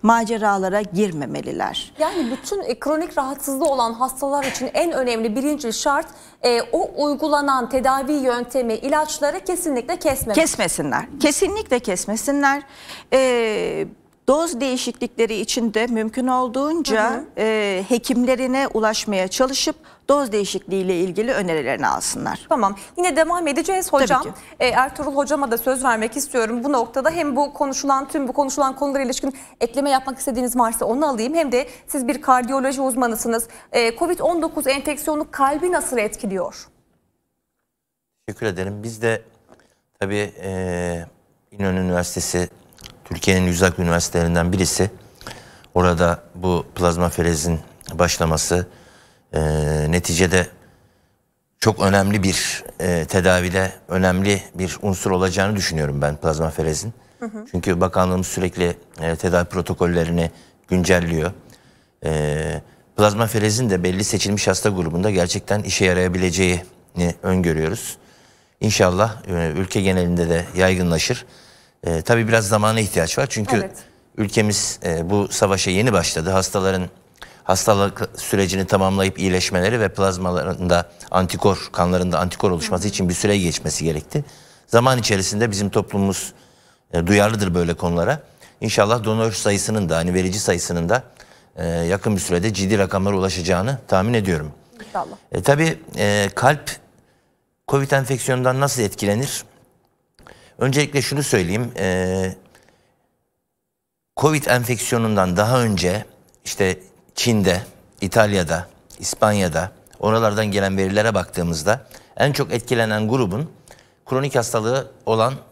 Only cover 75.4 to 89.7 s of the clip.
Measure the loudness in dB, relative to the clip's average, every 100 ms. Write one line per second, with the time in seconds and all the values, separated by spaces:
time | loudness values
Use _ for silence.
75.4 | 2 2 2 2 4 2 0 -2 0 0
76.4 | 2 0 0 0 -4 -10 _ _ -20 -12
77.4 | -2 0 4 4 2 -2 -8 -8 -2 0
78.4 | 2 0 2 2 4 2 0 0 0 0
79.4 | 0 2 2 2 0 2 0 0 -2 -2
80.4 | -2 -4 2 2 0 -12 -2 0 0 2
81.4 | 2 2 -4 0 2 2 0 0 -2 0
82.4 | 0 0 -2 -2 -2 -2 -2 0 2 2
83.4 | 2 -2 -4 -2 -2 -2 -4 -6 -6 -14
84.4 | -20 -20 _ 4 4 2 0 0 0 0
85.4 | -2 0 0 0 -2 0 0 -2 -6 -14
86.4 | -20 _ _ _ _ -2 2 4 4 2
87.4 | 0 0 0 -2 -2 0 0 -2 -6 _
88.4 | -20 _ -2 2 4 4 2 0 0 0
89.4 | 0 0 0